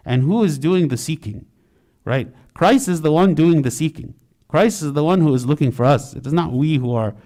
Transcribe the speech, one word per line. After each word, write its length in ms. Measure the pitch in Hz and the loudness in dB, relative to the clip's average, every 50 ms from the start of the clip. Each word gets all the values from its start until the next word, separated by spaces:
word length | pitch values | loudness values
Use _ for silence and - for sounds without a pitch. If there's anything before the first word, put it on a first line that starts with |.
| - | -6
and 180 | - 123 127 131 | -2 -2 0 0
who 200 | 156 202 240 220 | 0 0 0 0
is 160 | 180 147 131 | 0 -2 -2
doing 300 | 139 165 185 185 170 139 | -2 0 0 2 0 0
the 80 | 123 | -2
seeking, 500 | - - - 160 147 - 107 107 104 - _ _ _ _ _ _ _ _ _ _ _ - | -4 -6 -8 -8 -8 -8 -12 -14 -14 -16 _ _ _ _ _ _ _ _ _ _ _ -8
right? 240 | - 127 135 117 - - _ _ _ _ | -4 -4 -4 -4 -6 -12 _ _ _ _
Christ 360 | - 165 196 247 262 269 185 | 0 2 4 4 4 2 0
is 140 | 180 160 156 | -4 -2 0
the 100 | 151 151 | 0 2
one 220 | 165 190 190 160 | 4 4 4 4
doing 280 | 147 160 170 165 156 135 | 4 4 4 4 2 2
the 80 | 123 | -2
seeking. 440 | - - 156 156 - - - - - _ _ _ _ _ _ - - | -2 -2 -4 -4 -6 -8 -16 -18 -18 _ _ _ _ _ _ -4 0
Christ 300 | 156 208 233 - - 160 | 2 2 2 0 -2 -6
is 100 | 143 139 | -4 -2
the 100 | 147 151 | 0 0
one 200 | 160 185 190 160 | 2 2 2 2
who 100 | 151 131 | 2 2
is 140 | 127 123 | 0 0
looking 260 | 127 147 - 143 127 - | -2 -2 0 0 -2 0
for 140 | - 120 | 0 2
us. 260 | 131 143 117 - - - | 2 2 2 0 -6 -16
It 140 | 131 123 | -12 -8
is 60 | 139 151 | -4 -2
not 180 | 175 165 156 127 | -2 -2 -2 -2
we 240 | 127 147 156 156 | -2 -2 0 0
who 160 | 135 127 123 120 | -2 -2 -2 -2
are 220 | 113 110 104 104 - - | -2 -2 -4 -6 -8 -18